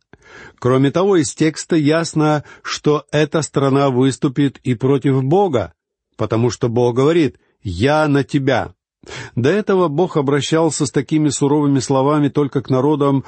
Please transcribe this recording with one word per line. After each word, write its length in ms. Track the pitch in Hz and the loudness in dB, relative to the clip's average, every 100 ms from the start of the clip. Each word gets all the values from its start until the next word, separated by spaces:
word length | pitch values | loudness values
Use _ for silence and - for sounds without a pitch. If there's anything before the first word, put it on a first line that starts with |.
| _ - - - - - | _ -20 -20 -20 -20 -4
Кроме 320 | 123 131 139 | 0 2 2
того, 260 | 170 202 185 | 2 2 2
из 160 | 135 | 0
текста 440 | - 156 151 - 165 | 0 -2 -2 -2 0
ясно, 640 | 143 160 165 156 151 151 - - | 2 0 -2 0 0 0 -4 -16
что 420 | - - 151 151 - | -12 -4 0 -2 0
эта 280 | 147 151 165 | -2 0 -2
страна 480 | 139 147 135 139 143 | -2 0 2 2 2
выступит 680 | 123 135 120 151 127 143 - | 2 0 0 -4 0 -2 -2
и 100 | 127 | -6
против 480 | 120 131 139 143 135 | -2 0 0 0 0
Бога, 520 | 135 185 196 120 87 _ _ _ _ - | 0 0 2 -2 -4 _ _ _ _ -8
потому 340 | 110 113 120 | -4 0 -2
что 180 | - 123 | -2 -2
Бог 280 | 117 123 120 | 0 0 2
говорит: 400 | 143 175 139 - _ _ | 2 2 0 -4 _ _
«Я 440 | 101 87 131 151 151 | -10 -2 0 2 2
на 160 | 139 | 0
тебя». 500 | 135 139 135 120 87 - _ _ - - 117 - | 0 -2 0 -2 -4 -12 _ _ -20 -16 -10 -2
До 120 | 127 | 0
этого 380 | 202 208 190 175 | 0 0 0 0
Бог 300 | 143 180 156 | 0 -2 0
обращался 680 | 139 143 - 160 165 - | 0 -2 0 0 0 -2
с 60 | 147 | -4
такими 380 | 147 123 156 151 | -4 -2 0 0
суровыми 500 | - 139 151 143 139 | 0 0 0 2 0
словами 500 | - 135 139 151 143 | 0 0 2 0 0
только 320 | 147 143 139 | 0 -2 -4
к 100 | - | -2
народам, 540 | 131 143 151 143 139 | 0 2 0 0 0